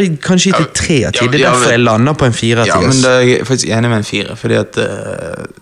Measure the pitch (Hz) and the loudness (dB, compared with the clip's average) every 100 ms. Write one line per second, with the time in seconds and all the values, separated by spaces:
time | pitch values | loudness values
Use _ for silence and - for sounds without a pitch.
0 | 190 151 - 185 196 175 151 - - 143 | 0 -2 0 2 2 0 -2 -4 0 0
1 | 104 123 120 139 127 123 117 120 120 110 | 0 -2 0 2 2 2 2 2 2 2
2 | 135 151 131 110 113 117 104 - - 131 | 2 2 0 0 0 0 2 2 2 2
3 | 127 127 123 123 - 127 - 110 120 110 | 4 4 4 2 0 -2 -2 -2 0 -2
4 | 104 104 95 110 117 113 - 117 104 101 | -2 -6 -8 -6 -2 -2 -2 -4 -4 -6
5 | 107 - 82 - - - | -10 -10 -10 -12 -14 -16